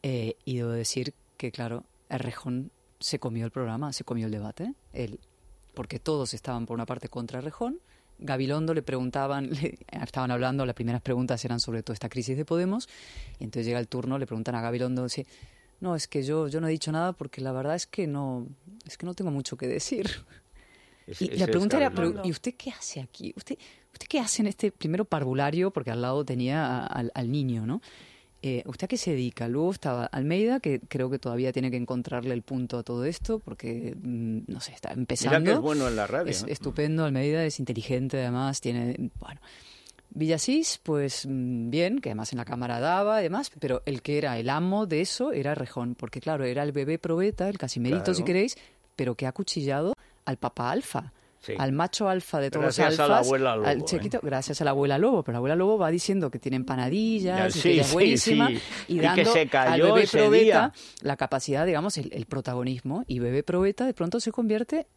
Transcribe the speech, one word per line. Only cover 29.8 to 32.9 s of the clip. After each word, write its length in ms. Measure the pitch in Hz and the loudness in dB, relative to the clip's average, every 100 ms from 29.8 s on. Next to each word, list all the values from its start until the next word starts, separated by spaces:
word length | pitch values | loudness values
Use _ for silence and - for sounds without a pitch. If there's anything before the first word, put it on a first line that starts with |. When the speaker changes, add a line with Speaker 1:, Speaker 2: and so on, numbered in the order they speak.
| 147 123 120 | -2 -2 -2
Speaker 1:
Almeida, 520 | - 139 175 220 262 | -2 0 2 2 0
que 200 | 160 131 | 0 -4
creo 300 | - 135 127 | -4 -4 -2
que 100 | 135 | -2
todavía 320 | 131 120 131 | -2 -2 0
tiene 180 | 127 131 | 0 -2
que 60 | 123 | -2
encontrarle 560 | 120 123 120 123 123 | -2 -4 -2 -4 -2
el 80 | 120 | -4
punto 340 | - 131 123 120 | -4 -4 -4 -4
a 40 | |
todo 220 | 117 | -4